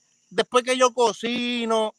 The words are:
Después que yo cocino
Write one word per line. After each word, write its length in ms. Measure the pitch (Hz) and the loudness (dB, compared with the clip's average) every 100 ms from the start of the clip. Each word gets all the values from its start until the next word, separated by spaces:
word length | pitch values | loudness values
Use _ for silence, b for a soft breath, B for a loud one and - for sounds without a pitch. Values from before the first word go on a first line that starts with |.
| _ _ _ | _ _ _
Después 320 | 185 - 247 | -4 0 0
que 140 | 240 254 | 0 2
yo 160 | 254 | 2
cocino 1000 | 240 226 - 226 247 240 240 226 226 214 | 4 0 0 -4 -4 -4 -4 -2 -2 -2